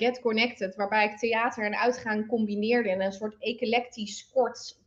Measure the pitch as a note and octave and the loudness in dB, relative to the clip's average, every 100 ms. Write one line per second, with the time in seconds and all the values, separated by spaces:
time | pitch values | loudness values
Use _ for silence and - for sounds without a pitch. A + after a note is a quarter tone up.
0 | A#3 B3 A#3 A3 A#3+ - F#3+ G#3 G3 G#3+ | 0 0 0 2 0 0 -6 -2 0 2
1 | G#3 A3 A#3 A3 A#3 A#3 G#3 G#3 A#3+ B3 | 2 0 0 0 0 -2 -2 0 0 0
2 | A3 G#3+ G#3+ A#3 G#3 G3+ G#3+ A#3+ G#3+ F#3 | -2 -2 0 0 0 0 2 2 2 2
3 | F#3+ G3 G#3+ - G#3+ A#3+ A3 A3+ A#3+ - | 0 -2 -8 -6 -6 -2 0 0 0 -6
4 | G#3 - - C4 A#3+ - - - | -8 -10 -2 2 2 0 -14 -16